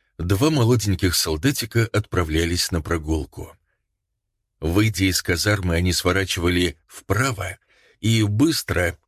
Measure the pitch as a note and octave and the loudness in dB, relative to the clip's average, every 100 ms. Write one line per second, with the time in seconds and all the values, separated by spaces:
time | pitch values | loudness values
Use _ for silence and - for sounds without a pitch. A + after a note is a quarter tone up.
0 | _ - E2+ G2 D3 D3+ A2+ B2 G#2 F#2 | _ -8 -2 2 2 2 4 2 2 0
1 | F#2 - E2+ D#2 B2+ D3 A2+ A#2 A2 G#2 | 0 0 -2 -2 -2 -2 -2 -2 0 -2
2 | - F2 D#2+ D#2 E2+ F2+ - E2+ D#2 E2+ | -2 -2 0 0 0 -2 -2 -4 -2 -4
3 | D2+ D#2+ C#2 - - - _ _ _ _ | -2 -4 -4 -12 -16 -18 _ _ _ _
4 | _ _ _ _ _ - D#2+ F2+ A2 G2+ | _ _ _ _ _ -8 -2 2 2 2
5 | F#2+ F2+ - E2+ G#2 G#2 F2+ E2+ F2+ E2+ | 0 0 -2 0 0 0 0 2 2 2
6 | F2+ F#2 F#2+ - E2+ F2+ F2 - _ - | 2 0 0 0 0 2 0 -4 _ -14
7 | - G#2+ C3+ G2+ F#2 F2+ _ _ _ - | -4 0 0 -2 -8 -12 _ _ _ -6
8 | A2 A2+ G#2 G#2 D#3 - - E2 F2 - | 0 2 2 2 2 2 -2 -2 -2 -4